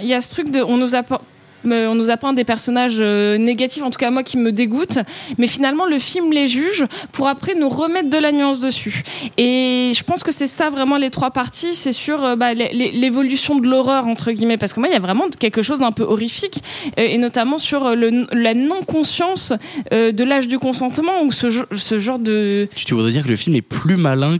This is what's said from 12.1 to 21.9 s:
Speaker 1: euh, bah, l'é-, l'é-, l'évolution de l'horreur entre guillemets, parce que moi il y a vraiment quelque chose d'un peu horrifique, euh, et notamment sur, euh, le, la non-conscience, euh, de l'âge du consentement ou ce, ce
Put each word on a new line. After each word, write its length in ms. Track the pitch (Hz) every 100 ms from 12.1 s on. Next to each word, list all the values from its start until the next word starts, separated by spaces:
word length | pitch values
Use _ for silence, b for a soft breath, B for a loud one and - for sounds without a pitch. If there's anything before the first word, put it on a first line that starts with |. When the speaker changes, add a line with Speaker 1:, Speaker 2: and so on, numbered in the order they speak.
| 302
Speaker 1:
euh, 120 | 262 240
bah, 160 | 240
l'é-, 160 | 233 233
l'é-, 200 | 240 254
l'évolution 680 | 240 254 247 269 269 - 285
de 80 | 240
l'horreur 400 | 262 254 269 233
entre 240 | 226 233
guillemets, 240 | 214 233 220
parce 140 | 202
que 80 | 220
moi 80 | 302
il 60 |
y 20 | 269
a 40 |
vraiment 260 | 185 214 359 -
quelque 220 | 220 220
chose 180 | 214 285
d'un 120 | 240
peu 120 | 214
horrifique, 600 | 226 208 233 - 392 - B B 330 -
euh, 80 | 226
et 80 | 233
notamment 400 | 240 247 247 302
sur, 280 | - 285 254
euh, 80 | 233
le, 320 | 226 240 240
la 220 | 233 226
non-conscience, 1000 | 233 285 381 - 311 294 - 349 370 - 220 B 294 -
euh, 200 | 220 226
de 100 | 214
l'âge 240 | 247 277 247
du 120 | 262
consentement 640 | 262 254 254 269 330 370
ou 80 | 294
ce, 140 | - 240 226 - 202
ce 240 | -